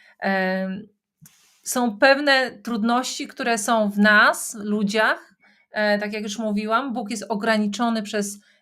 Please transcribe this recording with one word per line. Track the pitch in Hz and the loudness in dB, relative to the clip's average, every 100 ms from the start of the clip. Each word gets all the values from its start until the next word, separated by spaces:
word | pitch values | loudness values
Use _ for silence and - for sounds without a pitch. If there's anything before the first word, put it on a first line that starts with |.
| _ _ | _ _
Em, | 196 196 185 190 190 190 214 _ _ _ - _ _ _ | -2 0 0 -2 -4 -8 -12 _ _ _ -20 _ _ _
są | - 254 240 202 | -6 -2 -2 2
pewne | 277 277 294 269 254 | 4 4 4 2 0
trudności, | - - 233 226 240 254 - 285 | -6 -8 -4 0 0 -2 -6 -10
które | - 247 233 | -6 -2 -2
są | 220 233 214 | 0 0 0
w | 202 | 4
nas, | 208 208 247 - - 233 | 6 8 6 4 -4 -8
ludziach. | 208 208 202 220 220 311 - _ _ _ _ | -4 -2 0 2 0 0 -6 _ _ _ _
E, | - 214 208 | -4 0 0
tak | 208 | -2
jak | 214 | -6
już | 214 202 | -8 -6
mówiłam, | 220 208 214 226 277 | -4 -2 0 -2 -2
Bóg | 240 202 | -6 -6
jest | 220 - | -8 -6
ograniczony | 208 220 220 214 208 240 226 | -4 0 2 0 0 -2 -2
przez | 208 214 202 - _ _ | -4 -4 -6 -8 _ _